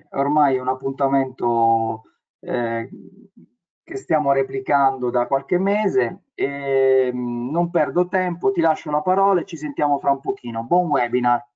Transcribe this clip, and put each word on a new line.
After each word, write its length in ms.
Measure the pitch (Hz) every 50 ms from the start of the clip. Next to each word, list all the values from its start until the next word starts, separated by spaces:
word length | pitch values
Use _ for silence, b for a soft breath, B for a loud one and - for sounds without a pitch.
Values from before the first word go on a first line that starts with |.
| - _
ormai 460 | - 139 139 143 151 151 147 139 131
è 40 | 127
un 60 | 127
appuntamento, 1400 | 131 135 131 135 135 135 139 139 135 139 139 135 131 120 - 123 120 117 117 117 117 117 113 113 113 113 113 b b b b _ _ _ _
eh, 500 | - - 123 123 120 117 117 113 113 139 160 - - - - - - - _ - - - _ _ _ _ _ _ _
che 120 | - -
stiamo 360 | 131 - - 160 147 143 139
replicando 800 | 139 139 135 131 135 135 131 - 143 139 139 - 127 127 123 123
da 180 | 117 123 123 -
qualche 300 | 139 135 - - 175 180
mese 680 | 190 196 202 214 214 196 135 127 120 113 - - _ _ _
e, 760 | - 131 139 139 143 139 139 135 135 135 135 131 131 127 127 123
mm, 340 | 123 123 120 120 120 120 131
non 220 | 151 175 175 170
perdo 380 | 170 165 147 135 135 175 180 180
tempo, 420 | 196 185 185 180 170 175 - 135
ti 100 | - 180
lascio 300 | 160 160 156 156 - 151
la 120 | 147 151
parola 400 | 151 180 185 196 196 196 190 175
e 20 | -
ci 120 | - 165
sentiamo 440 | 151 151 151 139 - 151 147 143 135
fra 100 | 135 139
un 80 | 139 135
pochino. 460 | - 143 135 - - 120 113 113 117
Buon 240 | 123 170 180 175 160
webinar. 580 | 143 131 120 113 117 123 123 123 120 120 - _ _